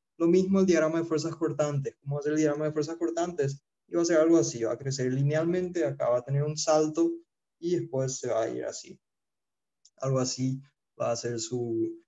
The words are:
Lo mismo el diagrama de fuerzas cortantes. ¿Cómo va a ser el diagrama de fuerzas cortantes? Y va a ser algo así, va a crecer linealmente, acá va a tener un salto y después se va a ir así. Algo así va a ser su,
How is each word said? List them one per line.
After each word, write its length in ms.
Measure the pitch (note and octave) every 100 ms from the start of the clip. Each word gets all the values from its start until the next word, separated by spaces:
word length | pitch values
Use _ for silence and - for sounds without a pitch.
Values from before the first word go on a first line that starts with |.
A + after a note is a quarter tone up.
| _ -
Lo 100 | E3
mismo 340 | F#3 F#3 G3
el 40 | F#3
diagrama 340 | E3 D#3 E3
de 60 | E3
fuerzas 300 | D#3 D#3+ -
cortantes. 600 | D#3 C#3+ D3 C#3+ C#3 -
¿Cómo 160 | C#3 D3
va 40 |
a 40 |
ser 80 | D3
el 60 | D#3
diagrama 280 | D#3 D3 D3+
de 60 |
fuerzas 240 | D3+ D3 E3+
cortantes? 680 | E3+ E3 F3 F3 C#3 C#3 _ _ -
Y 80 | E3+
va 60 |
a 40 | E3+
ser 120 | D#3+
algo 200 | E3 E3
así, 260 | C#3+ A#2
va 100 | A2+
a 40 | A#2+
crecer 340 | C3 C3 B2+
linealmente, 760 | C3 C#3+ D#3 E3 F3+ F3+ F3 D3
acá 240 | C#3 B2
va 100 | B2
a 40 |
tener 200 | C3+ C#3+
un 140 | D3+ D#3
salto 540 | - D#3 D#3 D#3 E3+ E3+ _ _ _ -
y 160 | E3+ E3+
después 420 | - C3 C3 -
se 120 | B2
va 140 | A2
a 60 | A#2
ir 140 | B2
así. 340 | A#2+ - - - _ _ _ _ _ _ _ _ _ -
Algo 220 | C3+ C3
así 420 | B2+ - C3 C3+ - _ _ -
va 120 | A#2+
a 40 | A#2
ser 220 | A#2+ A#2
su, 640 | A2 B2 A#2+ A2+ A2+ -